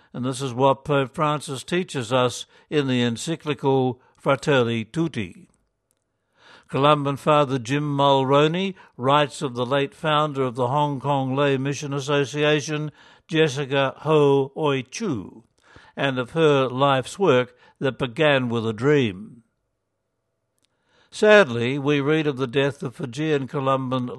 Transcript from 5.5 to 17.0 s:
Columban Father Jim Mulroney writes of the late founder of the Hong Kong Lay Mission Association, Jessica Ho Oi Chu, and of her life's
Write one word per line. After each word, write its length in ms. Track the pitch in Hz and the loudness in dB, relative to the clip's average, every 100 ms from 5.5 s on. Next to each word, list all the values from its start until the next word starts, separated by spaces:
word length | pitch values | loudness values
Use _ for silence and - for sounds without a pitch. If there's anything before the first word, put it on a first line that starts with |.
| _ _ _ _ _ _ _ _ _ - - - | _ _ _ _ _ _ _ _ _ -20 -20 -8
Columban 480 | 143 143 151 139 135 | 0 4 4 0 -2
Father 400 | - 151 139 135 | 2 2 2 -2
Jim 400 | 110 143 147 143 | -2 -4 -2 2
Mulroney 760 | 139 139 131 143 156 175 190 185 - - | 4 4 4 4 2 0 -4 -8 -18 -6
writes 460 | 123 147 143 - | 0 2 0 -4
of 140 | 143 120 | -8 -4
the 100 | 120 | -2
late 300 | 143 139 - | -2 -2 -4
founder 480 | 160 147 151 135 | -2 0 0 -2
of 120 | 127 117 | -4 -2
the 120 | 123 | -2
Hong 320 | 143 147 139 | 0 -2 -2
Kong 360 | 139 139 131 135 | -4 -2 -2 0
Lay 220 | 143 135 | 0 0
Mission 360 | 139 139 147 | -4 -6 -6
Association, 1000 | 139 135 143 143 147 151 151 147 151 151 - - _ - | -6 -2 -2 0 0 0 0 -2 -6 -6 -12 -20 _ -4
Jessica 680 | 160 156 131 135 139 135 - | 0 0 0 -2 0 -2 -2
Ho 540 | 151 156 143 139 135 - | 0 4 6 4 0 -2
Oi 280 | 151 135 | -2 -2
Chu, 600 | 120 - 220 117 87 113 _ _ _ - - - | -6 -6 -4 -4 -6 -16 _ _ _ -20 -16 -4
and 240 | 139 127 | -4 -2
of 120 | 123 | -4
her 360 | 160 156 139 131 | 2 4 4 2
life's 500 | 123 143 135 | 0 2 2